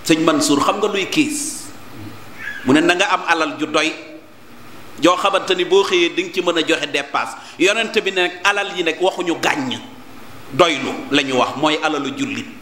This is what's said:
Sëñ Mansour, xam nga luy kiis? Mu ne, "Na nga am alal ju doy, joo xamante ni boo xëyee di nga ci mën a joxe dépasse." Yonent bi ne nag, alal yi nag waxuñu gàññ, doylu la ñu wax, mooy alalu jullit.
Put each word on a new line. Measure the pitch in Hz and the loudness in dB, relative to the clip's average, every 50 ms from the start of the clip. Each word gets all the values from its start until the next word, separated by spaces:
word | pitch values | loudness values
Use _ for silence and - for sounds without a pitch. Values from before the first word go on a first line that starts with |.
| - | 4
Sëñ | - 165 156 160 | 2 2 4 4
Mansour, | 165 156 147 - - 147 139 - | 2 4 4 4 4 4 4 4
xam | - - 208 | 2 2 2
nga | 202 | 0
luy | 202 196 196 185 | 0 0 -2 -2
kiis? | - - 156 147 - - - - - - - - - - - - - - - - - - - - - - - - - - - - | 0 2 2 2 2 0 -4 -4 -6 -8 -10 -12 -14 -16 -16 -16 -16 -14 -14 -14 -12 -14 -14 -16 -16 -14 -12 -10 -10 -10 -4 2
Mu | - 131 | 4 4
ne, | 156 | 6
"Na | 165 170 175 | 6 6 4
nga | 180 196 196 | 4 4 2
am | 185 180 - | 2 0 4
alal | - 170 160 160 151 143 131 | 2 2 2 2 0 0 -4
ju | 151 | -6
doy, | - 151 156 151 160 160 - - - - - - - - - - - - - - - - - - - - - | 0 2 2 2 2 -2 -6 -14 -16 -18 -18 -18 -20 -20 -20 -20 -20 -18 -18 -16 -16 -16 -16 -16 -14 -8 2
joo | 139 165 180 | 4 4 4
xamante | 180 190 196 190 185 - - 185 | 4 2 2 2 0 0 0 0
ni | 180 180 | 0 2
boo | 160 180 196 196 | 4 4 4 4
xëyee | 190 196 180 170 170 151 | 4 2 2 2 2 0
di | 165 180 | -2 -4
nga | 196 - | -2 -4
ci | 190 | -2
mën | 175 175 170 | 0 0 2
a | 165 151 | 0 2
joxe | 143 160 - 151 143 | 0 0 0 -2 -2
dépasse." | 139 143 139 - - 135 113 - - - - - - - | -2 -4 -4 -2 -2 -2 -2 -2 -8 -12 -16 -18 -2 2
Yonent | 160 190 208 226 220 214 - 220 190 | 2 2 4 2 0 0 0 0 0
bi | 190 | 0
ne | 190 185 180 | 0 0 0
nag, | 170 - - - | 0 -2 0 0
alal | 196 202 202 202 196 180 | 0 0 0 -2 -4 -4
yi | 175 175 | -2 -2
nag | 165 156 - | -2 0 2
waxuñu | - 190 - - 180 175 160 - | 2 0 2 0 -2 -2 -2 0
gàññ, | - - - - - - 131 123 - - - - - - - - - - - - - - | 0 0 0 0 -2 -4 -6 -6 -10 -14 -18 -18 -18 -18 -16 -16 -16 -16 -16 -16 -14 -10
doylu | - 135 175 170 156 131 127 135 - - - - | 2 4 4 4 4 0 -2 -4 -6 -6 -4 0
la | 139 147 143 | 2 2 2
ñu | 135 131 123 | 2 2 2
wax, | 117 - - | 2 2 0
mooy | 135 147 151 151 160 160 | 0 2 2 2 2 0
alalu | 156 151 143 139 135 120 | 0 0 0 -2 -4 -4
jullit. | 131 139 - - 117 113 - - - | -4 -6 -6 -4 -8 -8 -10 -14 -16